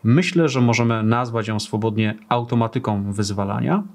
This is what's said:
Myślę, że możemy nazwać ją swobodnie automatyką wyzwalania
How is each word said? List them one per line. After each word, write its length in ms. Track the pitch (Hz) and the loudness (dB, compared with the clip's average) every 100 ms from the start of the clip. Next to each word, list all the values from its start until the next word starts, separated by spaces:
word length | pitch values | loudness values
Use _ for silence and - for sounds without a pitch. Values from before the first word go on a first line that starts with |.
Myślę, 460 | 113 135 180 175 156 | 4 4 4 2 2
że 120 | 131 | 2
możemy 420 | 120 113 117 113 | 2 2 2 0
nazwać 440 | 107 120 123 113 107 | 2 0 0 -4 -2
ją 120 | 107 | -4
swobodnie 560 | - 110 113 107 107 107 - | -4 -2 -2 0 -2 -4 -2
automatyką 800 | 120 120 120 113 135 120 101 101 | -2 0 0 0 -2 -2 -2 -2
wyzwalania 720 | 101 101 101 98 110 123 190 202 | -4 -2 -2 -4 -2 0 -2 -2